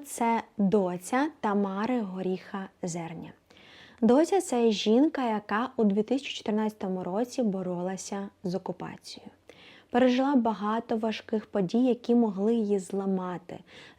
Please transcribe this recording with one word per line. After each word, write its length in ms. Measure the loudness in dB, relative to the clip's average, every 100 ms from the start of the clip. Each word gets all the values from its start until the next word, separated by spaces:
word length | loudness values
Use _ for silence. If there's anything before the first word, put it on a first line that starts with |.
| -4
це 360 | -4 -2 -2 -4 -2
"Доця" 680 | 2 4 2 -2 -4 0 0 -2
Тамари 640 | 0 0 0 -2 -2 -2
Горіха 680 | -2 -4 -4 -4 -6 -12 -12 -10
Зерня. 500 | -8 -6 -8 -10 -14 -18 _ -20 -20 -20 -20 0
Доця — 400 | 4 6 6 2
це 300 | 0 2 2
жінка, 580 | 2 4 4 4 2 -2
яка 400 | -2 -2 -2 -2 2
у 60 |
дві 200 | 2 4
тисячі 300 | 2 -2 -2
чотирнадцятому 720 | -6 -2 0 -2 -2 -4 -4
році 400 | -4 -2 -2 -2
боролася 840 | -2 0 -4 -4 -4 -6 -8 -8 -8 -8
з 120 | -6 -4
окупацією. 760 | -6 -8 -12 -14 -16 -18 -20 -20 -20 -20 -20 -20 _
Пережила 460 | 4 4 4 4 4
багато 640 | 2 0 -2 -2 -2 -2
важких 480 | -2 -6 -4 -6 -2
подій, 400 | -2 0 2 2
які 300 | 2 2 4
могли 400 | 4 2 0 0
її 240 | 2 0
зламати, 800 | -2 -4 0 -2 -2 -8 -10 -16 -16 -20 -20